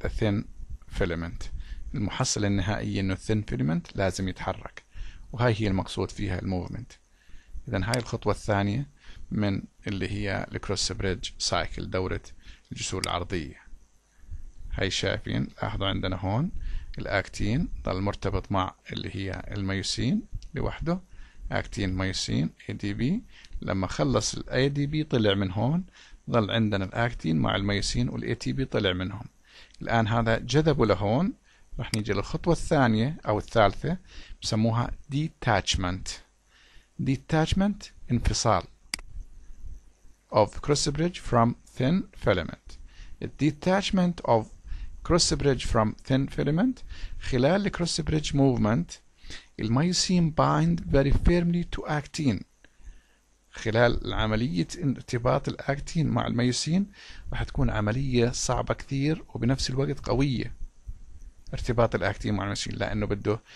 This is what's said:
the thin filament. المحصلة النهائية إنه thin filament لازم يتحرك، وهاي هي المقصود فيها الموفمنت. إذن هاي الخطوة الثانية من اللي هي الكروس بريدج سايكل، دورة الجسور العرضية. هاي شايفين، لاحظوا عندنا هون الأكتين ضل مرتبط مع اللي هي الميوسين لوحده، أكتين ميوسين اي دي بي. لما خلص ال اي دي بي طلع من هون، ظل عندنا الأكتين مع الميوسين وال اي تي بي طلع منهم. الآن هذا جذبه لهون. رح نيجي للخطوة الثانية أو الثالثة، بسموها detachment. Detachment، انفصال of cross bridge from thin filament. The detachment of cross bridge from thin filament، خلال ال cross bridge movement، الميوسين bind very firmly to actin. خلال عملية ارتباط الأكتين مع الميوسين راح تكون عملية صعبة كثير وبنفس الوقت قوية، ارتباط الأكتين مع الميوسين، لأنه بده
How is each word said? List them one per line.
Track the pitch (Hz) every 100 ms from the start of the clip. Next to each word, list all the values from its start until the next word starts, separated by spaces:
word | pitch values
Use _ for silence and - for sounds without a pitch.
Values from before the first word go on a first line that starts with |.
the | -
thin | - - 101 - - - - - -
filament. | 95 82 82 - - - - - -
المحصلة | - 104 - 123 113 101
النهائية | 101 92 107 110 101
إنه | 95
thin | 95 - 107 107
filament | 117 135 170 - -
لازم | 95 92 95
يتحرك، | - - - - - - - - - -
وهاي | 131 123 107
هي | 107
المقصود | 95 - - 92
فيها | - 104 92
الموفمنت. | 95 90 - 98 117 - _ _ - - - - -
إذن | 110
هاي | 90 123
الخطوة | 110 117 107
الثانية | 98 - 101 101 117 143 - - - -
من | - 104 98 - - -
اللي | 98 98
هي | 101 101 95 95
الكروس | 110 - 98 -
بريدج | 101 98 92 - -
سايكل، | - 90 - - 87
دورة | 92 92 95 - - - - -
الجسور | 123 117 95
العرضية. | 87 87 87 90 69 - - - - _ _ _ - - - - -
هاي | - 98
شايفين، | - 104 101 - 110 139 -
لاحظوا | 104 104 98
عندنا | 98 92 92
هون | 95 110 180 - - - - -
الأكتين | - 98 - - 104 123 240 -
ضل | 104 92
مرتبط | 101 98 98 95 -
مع | 98 95 - -
اللي | - - 95
هي | 95 92 -
الميوسين | 101 95 98 90 - 117 208 - - -
لوحده، | - 107 - 143 180 - - - - -
أكتين | 98 - - 98
ميوسين | 92 95 92 - 113 160 - -
اي |
دي | 104 101
بي. | 104 123 208 - - - -
لما | - 95 92
خلص | - 147 - -
ال | - -
اي | 127 139
دي | 143 143
بي | 156
طلع | 151 131 107
من | 98 95
هون، | 95 120 170 185 - - - -
ظل | 127 101
عندنا | 113 107 101
الأكتين | 95 - 117 117 160 160
مع | 110 104
الميوسين | 101 101 - 123 123
وال | 117
اي | 113
تي | 117 131
بي | 131
طلع | 131 120 98
منهم. | 90 92 101 - _ _ - - -
الآن | - 117 110
هذا | 117 113 113
جذبه | - 147 156 139 110
لهون. | 95 101 123 196 - _ - - -
رح | 117
نيجي | 107 104
للخطوة | 98 - - 175
الثانية | 165 - 127 120 107 123 160 -
أو | 107
الثالثة، | - 117 101 - - 180 - - - -
بسموها | - 113 113 113 - - -
detachment. | 139 156 - - 101 - - 90 92 - - - _ _ _ - - - -
Detachment، | 147 135 - 160 160 - 196 196 - - -
انفصال | 117 - - 120 95 - - - - - - - - - - - - - _ - - _
of | 127 104
cross | - - 143 -
bridge | 143 170 180 -
from | 123 117 - - -
thin | 127 185 - -
filament. | - 92 80 - - - - - - -
The | 107 -
detachment | 147 147 180 190 190 190 180 170
of | - 113 - - - - - - -
cross | 170 -
bridge | 147 139 131
from | - 117 107 - -
thin | 135 139 -
filament، | 147 156 254 247 - - - -
خلال | - 131 135 190 202
ال | -
cross | 170 -
bridge | 151 156 -
movement، | 143 135 120 107 120 175 - - _ - - - -
الميوسين | 110 120 175 175 - 180 165 147
bind | 139 151 165 170 -
very | 139 139
firmly | 135 - 175 170 175 170 -
to | -
actin. | 151 143 - 147 98 - _ - - - - - _ _ _ _
خلال | - 113 110 120 - -
عملية | 101 110 110 127 170 156 -
ارتباط | 143 - - 123 123 139 -
الأكتين | - - 143 - 170 131
مع | 113 117
الميوسين | 117 123 123 151 175 202 - - - -
راح | -
تكون | - - 120
عملية | 107 104 120 139 123 117
صعبة | 127 - 120 113
كثير | 117 - 139 143 160 -
وبنفس | 113 117 135 -
الوقت | 131 147 139
قوية، | - 120 143 120 - - - - - - - - - - -
ارتباط | 131 - 117 113
الأكتين | 104 95 101 113
مع | 104
الميوسين، | 98 101 -
لأنه | - 98 107 104
بده | 104 107 107 -